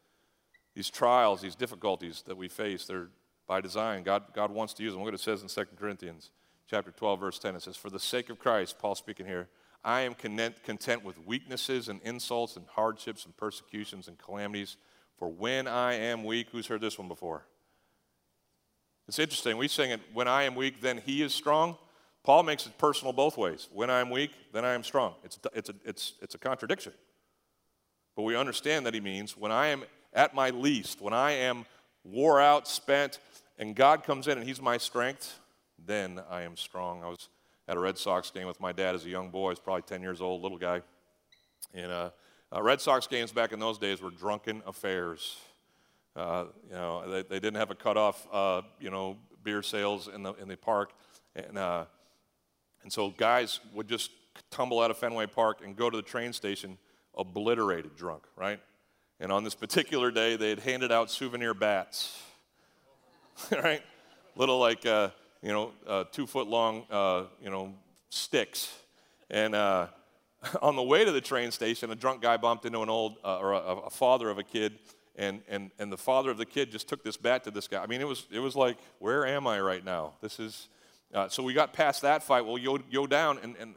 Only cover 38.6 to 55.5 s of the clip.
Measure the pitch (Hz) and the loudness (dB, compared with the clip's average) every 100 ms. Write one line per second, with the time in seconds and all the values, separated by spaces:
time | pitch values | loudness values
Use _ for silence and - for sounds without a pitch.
38.6 | 92 90 95 90 82 92 92 95 95 90 | -6 -2 0 -2 -4 -8 -6 -4 -2 -2
39.6 | - 92 - 95 92 87 92 90 92 90 | -2 -4 -4 -8 -8 -4 -4 -4 -6 -4
40.6 | 87 90 - _ _ _ _ _ _ _ | -2 -2 -4 _ _ _ _ _ _ _
41.6 | - 92 87 87 87 - _ _ _ - | -16 -10 -6 -4 -6 -8 _ _ _ 0
42.6 | 107 139 - 131 - 123 117 113 113 107 | 4 4 4 2 2 -4 -2 -2 -2 -2
43.6 | 110 107 104 95 95 87 107 104 - 110 | -4 -2 -2 -2 -6 -6 -4 -4 -4 -8
44.6 | 98 95 98 92 87 80 - - - _ | -10 -8 -4 -2 -4 -6 -10 -12 -16 _
45.6 | _ _ _ _ _ - 85 87 82 - | _ _ _ _ _ -8 -4 -4 -4 -12
46.6 | - 90 87 85 90 95 92 95 104 107 | -14 -8 -6 -6 -4 -6 -4 -4 -2 -2
47.6 | 107 98 117 104 107 98 - 104 98 92 | -2 -2 0 4 2 0 -4 0 2 0
48.6 | 98 - 98 95 95 101 - - 107 104 | -2 -12 -8 -6 -6 -10 -16 -12 -6 -4
49.6 | 101 107 101 101 95 101 98 104 98 92 | -2 -2 0 -2 -6 -10 -10 -10 -12 -6
50.6 | - 107 101 - _ - _ - - 101 | 0 2 0 -6 _ -20 _ -14 -10 -4
51.6 | 92 87 82 _ _ _ _ _ _ _ | -2 -2 -4 _ _ _ _ _ _ _
52.6 | _ _ 101 104 101 92 113 123 117 - | _ _ -10 -2 -2 2 4 4 2 -4
53.6 | 110 104 107 113 - - _ - - - | -8 -10 -4 -4 -4 -10 _ -20 -12 -4
54.6 | 127 117 117 113 120 113 107 - 110 | 0 4 4 2 -2 -2 -2 2 2